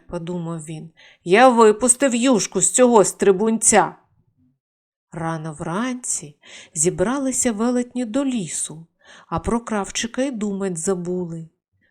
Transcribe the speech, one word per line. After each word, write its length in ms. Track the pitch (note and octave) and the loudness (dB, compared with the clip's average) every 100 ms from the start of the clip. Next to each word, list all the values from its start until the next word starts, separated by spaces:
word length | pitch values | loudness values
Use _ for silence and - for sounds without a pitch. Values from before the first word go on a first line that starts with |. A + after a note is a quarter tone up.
| - | -10
подумав 560 | F3 E3 F3 E3 E3 D#3 | -10 -8 -8 -8 -10 -12
він, — 260 | D#3 D#3+ _ - _ | -14 -16 _ -20 _
я 260 | E3+ G3+ C4 | 2 6 6
випустив 680 | A#3 A3 G#3+ B3 - C#4 A#3 | 8 6 4 2 2 2 2
юшку 460 | C4 A3 - G3 | 2 2 0 -2
з 100 | - | 0
цього 320 | - B3 A#3 | 4 6 6
стрибунця». 920 | F#3+ - G3+ F#3 A3 A3+ - G#3+ D#3 - _ _ _ _ _ _ _ _ _ _ _ | 4 2 2 4 2 0 4 4 2 -4 _ _ _ _ _ _ _ _ _ _ _
Рано 420 | E3+ E3 E3 D#3+ | -8 -6 -6 -8
вранці 880 | D3+ E3 F3+ B3+ B3 - - D3 _ - - - | -8 -6 -4 -4 -6 -8 -8 -10 _ -20 -20 -12
зібралися 760 | D#3+ E3 D#3+ F#3 C#4 C4 B3 B3+ | -2 -2 0 -2 -2 -4 -2 -2
велетні 540 | G3+ A#3 B3 B3 B3 A#3+ | -2 -2 -2 -4 -6 -4
до 200 | B3 C#4 | -2 -2
лісу, 640 | B3 D#3+ - - D#3 E3 _ - - - | -4 -6 -8 -10 -12 -20 _ -20 -20 -8
а 120 | E3 | -6
про 200 | G3 A#3 | -2 -4
кравчика 640 | A#3 G#3+ F#3+ - A3+ B3+ | -4 -6 -6 -8 -6 -4
й 100 | C#4 | -6
думать 460 | A#3 G#3 G3 G3 E3+ | -4 -6 -4 -6 -4
забули. 720 | F#3 F#3 F3 F3+ F3 E3 D#3+ _ _ _ _ | -4 -4 -4 -6 -6 -10 -14 _ _ _ _